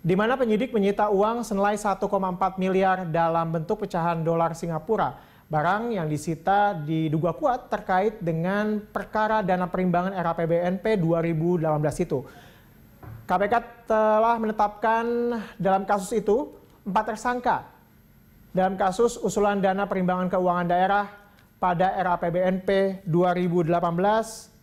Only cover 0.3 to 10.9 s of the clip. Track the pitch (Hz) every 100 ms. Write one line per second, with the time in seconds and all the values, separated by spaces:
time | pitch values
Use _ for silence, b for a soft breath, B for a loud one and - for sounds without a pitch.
0.3 | 262 240 214 254 220 196 202 208 196 214
1.3 | 240 233 196 202 208 208 190 202 202 185
2.3 | 180 190 190 190 190 190 185 175 160 165
3.3 | 165 165 165 156 180 190 175 170 165 165
4.3 | 165 165 165 170 156 - 214 147 - B
5.3 | B _ 156 160 202 240 208 156 151 175
6.3 | 160 - 202 202 180 147 160 160 156 170
7.3 | 160 294 254 - 208 214 185 214 220 170
8.3 | 165 175 202 214 214 208 - 196 214 214
9.3 | 220 190 180 180 185 185 175 180 190 170
10.3 | 160 165 170 180 190 220